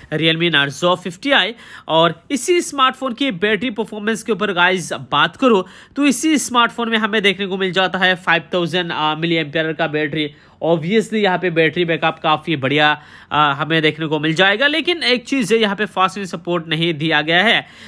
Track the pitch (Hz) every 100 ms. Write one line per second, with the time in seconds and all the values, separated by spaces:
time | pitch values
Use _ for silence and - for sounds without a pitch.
0 | - 156 160 160 170 147 139 135 180 180
1 | 185 170 277 247 190 240 - - - 160
2 | 170 160 - 277 - 349 - 277 262 254
3 | 262 220 277 170 208 208 254 220 214 208
4 | 208 220 - 196 202 175 180 190 151 135
5 | 127 147 170 - 262 196 - - - -
6 | 285 - 311 294 - 240 233 233 226 220
7 | 214 214 196 185 196 190 190 180 185 185
8 | 185 180 175 165 170 180 170 180 170 143
9 | 156 156 170 165 147 160 160 156 160 151
10 | 151 156 147 - - - 156 170 165 220
11 | 220 220 196 180 180 165 160 175 170 156
12 | 160 160 160 156 - 147 131 147 151 147
13 | - - - 147 147 139 151 160 151 151
14 | 156 151 156 165 190 208 285 311 311 339
15 | 240 247 - 269 185 226 208 202 208 185
16 | 185 202 185 175 175 175 160 156 170 151
17 | 160 151 151 175 220 160 - -